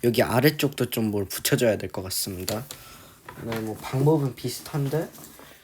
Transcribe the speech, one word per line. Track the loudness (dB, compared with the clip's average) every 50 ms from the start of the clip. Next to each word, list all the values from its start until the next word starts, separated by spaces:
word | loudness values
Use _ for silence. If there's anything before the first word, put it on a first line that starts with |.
| 4
여기 | 4 4 4
아래쪽도 | 2 4 4 6 6 4 4 4 -2 -2 0 0 -2 -2
좀 | 0 -2 0 0
뭘 | 0 -2 -2
붙여줘야 | -4 -6 -4 0 2 2 4 4 4 4
될 | 2 -2 -6 -8
것 | -8 -8
같습니다. | -6 -4 -4 -4 -4 -6 -6 -4 -4 -4 -4 -6 -10 -14 -18 -18 -20 -20 -20 -20 -20 -20 -20 _ -20 -16 -12 -8
네, | -6 -4 -4
뭐 | -4 -6 -8
방법은 | -8 -10 -4 -2 4 4 6 6 6 2 0 -2
비슷한데 | -4 -8 -8 -8 -8 -12 -6 -4 -2 -2 0 0 -2 -2 -4 -8 -16 -18 -18 -18 -20 -20 -20 -20 -20